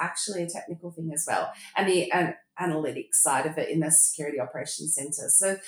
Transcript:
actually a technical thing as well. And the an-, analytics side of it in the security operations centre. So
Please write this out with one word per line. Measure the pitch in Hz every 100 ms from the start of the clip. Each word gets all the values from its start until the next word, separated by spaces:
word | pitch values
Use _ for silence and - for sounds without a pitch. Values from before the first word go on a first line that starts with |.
actually | 175 - 208 185
a | 170
technical | 185 - 170 175
thing | 165 160
as | 147 -
well. | 101 - - - 190
And | 190
the | 180 -
an-, | 180 165 - _ -
analytics | 180 156 147 131 - -
side | 147 131 151
of | 160
it | 123
in | 160
the | 151
security | - - - 147 139
operations | 123 127 - - 156 -
centre. | 143 - -
So | - 196 196